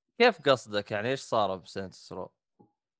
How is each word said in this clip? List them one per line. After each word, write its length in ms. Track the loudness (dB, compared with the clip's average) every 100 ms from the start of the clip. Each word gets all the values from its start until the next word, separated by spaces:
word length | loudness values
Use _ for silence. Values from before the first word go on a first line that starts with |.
| _ 2
كيف 200 | 4 4
قصدك؟ 500 | 2 2 0 -6 -4
يعني 180 | -4 -2
إيش 100 | -4
صار 360 | -2 0 0 -2
بسينس 560 | -8 -10 -10 -14 -14
رو؟ 160 | -14 -14 _ _ _ _ _ _